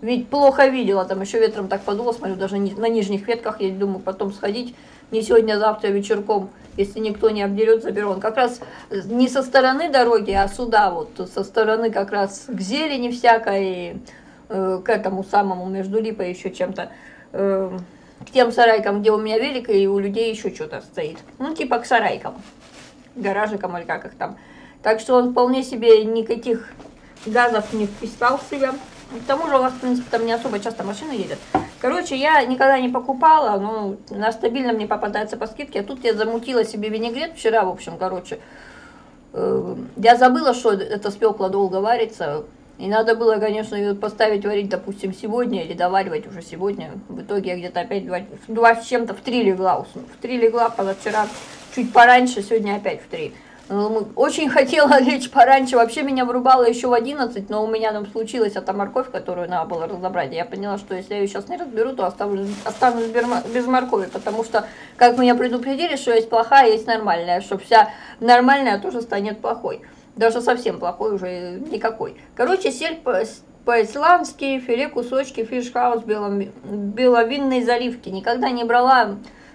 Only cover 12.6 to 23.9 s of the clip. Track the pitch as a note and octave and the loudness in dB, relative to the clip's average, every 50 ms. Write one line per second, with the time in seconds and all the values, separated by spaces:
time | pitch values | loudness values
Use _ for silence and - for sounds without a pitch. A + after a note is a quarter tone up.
12.6 | F#3+ F#3 A#3+ D4 D#4 D#4 C#4+ B3+ A#3+ B3 B3 A#3+ - A#3+ A3+ A3+ A3+ A3 G3 G3 | -6 -4 -4 -2 -2 -2 -2 -4 -4 -4 -4 0 4 4 4 4 4 0 -2 0
13.6 | G3 F#3+ F#3 F3+ F3 E3+ - - - - - - - - - - - - - F#3+ | -2 -2 -4 -6 -8 -10 -12 -14 -16 -18 -20 -20 -20 -20 -20 -20 -16 -8 -6 -4
14.6 | F#3+ F#3 F#3 F#3 F#3+ - A3 G3+ G3+ F#3+ F#3+ F#3 F#3+ - - G#3 G3+ G3 F#3 F3+ | -2 -2 -2 -4 0 0 -2 0 0 -4 -4 -4 -6 0 2 2 2 2 -2 -6
15.6 | F3+ F#3 F#3+ F#3+ F#3+ F#3+ G3 A3 A3 A3+ A3 - F#3+ F3+ F3+ - - G3 F#3 - | -6 -8 -6 -6 -6 -2 -2 -2 -2 -4 -4 -6 -6 -6 -6 -8 -10 -10 -6 -4
16.6 | F3+ F3+ F#3 - F3+ - - - - - - - - - - F#3+ G3 G3 G3 F#3+ | -6 -6 -6 -8 -10 -12 -14 -20 -20 -20 -20 -20 -20 -12 -6 -2 0 0 0 0
17.6 | F#3+ F#3 F#3 F#3 F3+ - - - - - - - - - - C4 B3 A#3 A#3 - | -2 -4 -8 -10 -14 -14 -20 -20 -20 -20 -20 -20 -14 -4 2 2 2 4 4 4
18.6 | A#3+ A#3 A3 G#3+ G3 G3+ G3 G#3 G#3 A3 G#3+ G#3+ A3 G#3+ A3 A3 B3+ D4 C#4 B3+ | 6 6 6 4 2 0 -2 0 2 2 2 2 0 0 -2 0 0 -2 -4 -4
19.6 | A#3+ - G#3+ G3 G3 F#3+ G3 G3 G3 G3+ G3+ A3+ A3+ A3+ A3 G#3+ - G3+ - - | -4 0 2 2 2 2 2 0 -2 -2 -2 -2 -2 -4 -4 -6 -8 -10 -8 -8
20.6 | D#3 D3+ - G#2+ - - - - D#3+ D3+ E3 - - - - - B3+ D4 D#4 D#4+ | -12 -10 -10 -14 -14 -14 -10 -8 -8 -8 -8 -12 -20 -20 -14 -10 -8 -8 -6 -6
21.6 | D4+ B3 B3 A#3 A#3+ - C4 - E4+ F3 - - - - - - - - - - | -4 -2 -2 -4 -2 0 0 2 2 0 -4 -4 -8 -12 -14 -14 -20 -20 -20 -20
22.6 | - - - - - - - - - - - B3 G3+ G3 F#3+ G3+ G#3+ G#3+ G#3+ G3 | -20 -20 -20 -20 -20 -20 -20 -20 -20 -20 -12 -6 -4 -2 -2 0 -2 -2 -4 -6
23.6 | G3 F3+ F3 F3 E3+ - | -8 -8 -8 -8 -8 -6